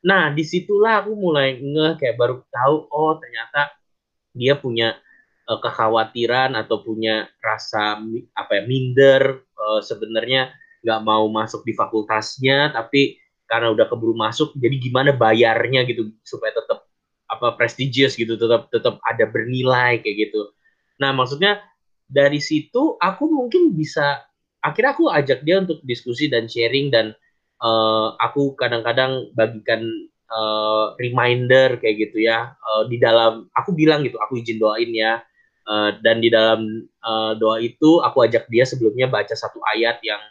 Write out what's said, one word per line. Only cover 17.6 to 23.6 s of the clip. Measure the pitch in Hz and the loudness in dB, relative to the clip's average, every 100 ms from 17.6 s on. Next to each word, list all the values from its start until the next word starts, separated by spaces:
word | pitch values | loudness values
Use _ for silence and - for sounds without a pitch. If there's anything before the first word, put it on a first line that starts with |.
| 117 - 135 120 135 - | -4 -2 -4 2 2 0
gitu, | 113 110 | -6 -2
tetap, | 113 117 - | 2 2 0
tetap | 117 120 - 117 | -2 -2 -4 -6
ada | 113 | 0
bernilai | 110 113 117 127 127 127 123 117 | 0 -2 -4 -2 0 2 2 0
kayak | 110 101 107 | -4 -4 -2
gitu. | 107 104 _ _ _ _ _ | -4 -6 _ _ _ _ _
Nah, | 139 135 | -2 0
maksudnya | 123 143 202 202 - _ _ _ _ | -2 0 -2 -2 -8 _ _ _ _
dari | 139 143 147 | 2 2 2
situ | - 151 151 247 311 - | -2 -4 -2 0 0 0
aku | 190 190 311 | -4 -2 -2
mungkin | 302 247 359 | 0 0 2